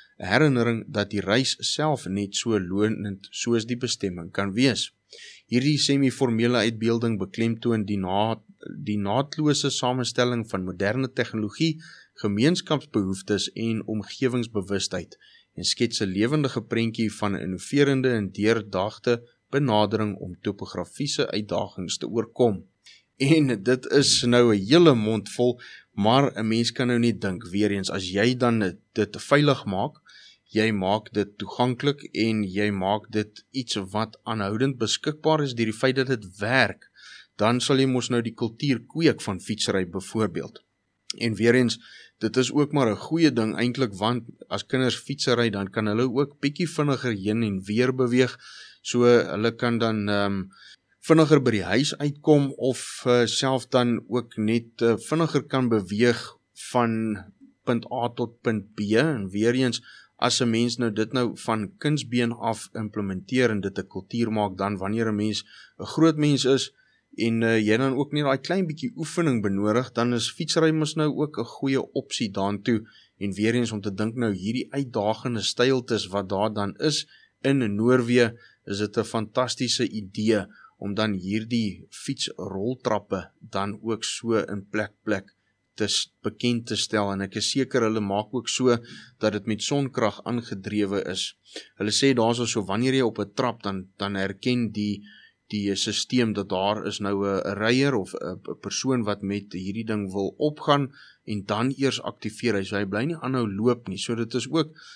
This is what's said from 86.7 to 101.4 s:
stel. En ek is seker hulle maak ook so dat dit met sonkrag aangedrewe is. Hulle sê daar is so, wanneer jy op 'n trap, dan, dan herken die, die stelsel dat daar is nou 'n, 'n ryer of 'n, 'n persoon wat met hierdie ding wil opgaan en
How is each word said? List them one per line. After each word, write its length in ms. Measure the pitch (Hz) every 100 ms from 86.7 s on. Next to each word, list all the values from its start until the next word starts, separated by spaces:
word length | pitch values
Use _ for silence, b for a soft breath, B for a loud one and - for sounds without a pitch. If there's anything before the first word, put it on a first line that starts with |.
| 107
stel. 360 | - 110 101
En 120 | 98 98
ek 100 | 107
is 100 | -
seker 280 | 139 127 131
hulle 200 | 113 113
maak 300 | 101 98 107 127
ook 120 | 117
so 280 | - 127 120 120 B B _
dat 160 | 107 104
dit 100 | 98
met 180 | 107
sonkrag 580 | - 143 139 127 110 - -
aangedrewe 760 | 120 117 101 98 107 101 101 -
is. 220 | 95 - - B B B -
Hulle 120 | 104
sê 180 | 104 139 127
daar 160 | 113
is 220 | 120 117
so, 100 | 120
wanneer 360 | 95 98 127 131
jy 60 | 120
op 140 | 110
'n 140 | 98 -
trap, 260 | 127 117
dan, 260 | 101 95 92 -
dan 160 | 98 98
herken 540 | 98 101 127 123 113
die, 320 | 104 104 101 B B B B -
die 220 | 104 101 95
stelsel 560 | - - - 127 117
dat 160 | 101 98
daar 380 | 92 98 107 98
is 140 | 101
nou 120 | 101 101 101
'n, 140 | 98
'n 140 | - 101
ryer 340 | 110 123 139
of 200 | 127 92
'n, 260 | - - 92 -
'n 100 | -
persoon 440 | 104 - 131 127
wat 180 | 104 101
met 300 | 98 101 101
hierdie 320 | 90 92 101
ding 280 | 110 107 98
wil 220 | 95 98 -
opgaan 540 | 151 151 - 143 139 B B B
en 200 | - 104